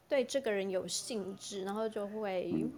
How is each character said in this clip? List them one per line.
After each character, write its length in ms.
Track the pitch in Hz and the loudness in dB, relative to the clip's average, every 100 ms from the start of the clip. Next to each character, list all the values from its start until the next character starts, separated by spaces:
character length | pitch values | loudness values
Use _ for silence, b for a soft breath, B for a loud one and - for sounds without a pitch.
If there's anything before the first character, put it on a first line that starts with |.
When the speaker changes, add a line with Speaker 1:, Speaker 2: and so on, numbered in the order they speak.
| - | 2
Speaker 1:
对 180 | 277 247 | 2 4
这 160 | 277 | 2
个 100 | 233 | 2
人 160 | 196 190 | 2 2
有 200 | 185 175 | 0 0
兴 480 | - - 220 190 190 | -4 -2 -2 -4 -6
致， 260 | - 202 | -8 -4
然 80 | 190 208 | -2 -2
后 120 | 220 | -2
就 200 | 214 202 | -2 -4
会 440 | 214 202 185 170 | -2 0 0 2
Speaker 2:
嗯。 200 | 160 247 | 0 0